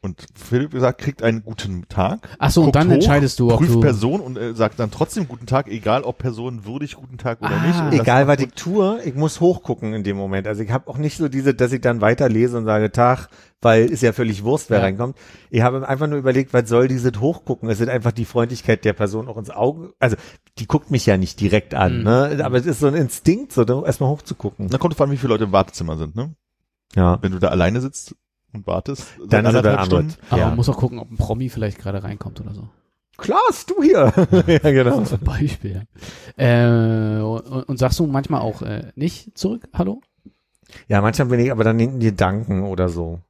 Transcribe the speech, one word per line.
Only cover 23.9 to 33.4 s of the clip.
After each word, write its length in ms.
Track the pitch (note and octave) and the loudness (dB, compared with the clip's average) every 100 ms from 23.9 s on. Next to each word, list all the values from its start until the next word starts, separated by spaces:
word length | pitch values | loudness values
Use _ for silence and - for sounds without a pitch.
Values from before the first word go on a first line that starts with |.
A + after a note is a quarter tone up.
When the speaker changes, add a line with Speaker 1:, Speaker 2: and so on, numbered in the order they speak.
| - C3+ | -2 -2
Speaker 3:
hochzugucken. 560 | D3 - - G#2 - G2 | -2 -8 -10 -10 -6 -4
Speaker 1:
Na, 100 | C3 | -2
kommt 160 | E3+ | -2
drauf 80 | D#3 | 0
an, 100 | C#3+ | 0
wie 40 | C#3 | 0
viele 160 | B2 | 0
Leute 120 | G#2+ | 0
im 80 | G#2+ | 2
Wartezimmer 440 | G2 F#2+ - E2+ D#2 | 2 0 -4 -8 -6
sind, 200 | D#2 F2+ | -8 -8
ne? 180 | C#3+ D#3 _ _ _ _ _ - | -10 -12 _ _ _ _ _ 2
Speaker 3:
Ja. 240 | F2+ F2+ | 4 4
Speaker 1:
Wenn 80 | F#2+ | -2
du 80 | F#2 | 0
da 100 | F2 | 0
alleine 300 | F#2 F2 A#2 | 2 2 0
sitzt 360 | C3 - - - _ _ _ | -6 -10 -18 -20 _ _ _
und 120 | A2 F#2+ | -14 -6
wartest, 400 | F2 - C#3 - - G2+ | -6 -6 -12 -14 -18 0
Speaker 3:
Dann 40 | |
Speaker 1:
seit 140 | G#2+ | 2
Speaker 3:
ist 40 | A2+ | 4
es 80 | B2 | 4
Speaker 1:
anderthalb 220 | G#2 G2+ | 2 2
Speaker 3:
was 80 | F#2 | 2
Speaker 1:
Stunden. 180 | F2+ D#3 | 0 0
Speaker 3:
anderes. 80 | D#3+ - | -8 -2
Speaker 2:
Aber 100 | F#2 | 0
Speaker 3:
Ja. 40 | E2 | 2
Speaker 2:
man 80 | A#2 | 2
muss 120 | A#2+ | 0
auch 80 | B2+ | 0
gucken, 220 | B2+ A#2+ | -2 -4
ob 120 | A2+ | -12
ein 60 | A2 | -6
Promi 320 | G#2 A2+ B2+ | -4 -2 -6
vielleicht 300 | A#2 G#2+ - | -4 -6 -6
gerade 260 | G2 G2 | -8 -8
reinkommt 340 | G2 G2+ F#2 - | -8 -12 -14 -14
oder 100 | G#2 | -14
so. 160 | G2+ A2+ _ _ _ _ - | -14 -16 _ _ _ _ -12
Speaker 3:
Klaas, 480 | - F#4 | -2 2